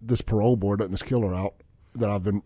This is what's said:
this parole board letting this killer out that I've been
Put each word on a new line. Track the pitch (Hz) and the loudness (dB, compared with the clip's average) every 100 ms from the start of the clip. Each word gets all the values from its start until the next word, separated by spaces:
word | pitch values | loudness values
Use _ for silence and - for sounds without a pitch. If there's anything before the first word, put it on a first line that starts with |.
this | 113 117 | -2 -2
parole | - 107 113 120 | 0 2 4 2
board | 101 101 | 2 0
letting | 98 | -2
this | 98 | -4
killer | - 127 101 | -2 0 0
out | 90 98 - - _ _ 120 | -2 -4 -8 -20 _ _ -4
that | 107 | -2
I've | 101 | 0
been | 98 101 | 0 -2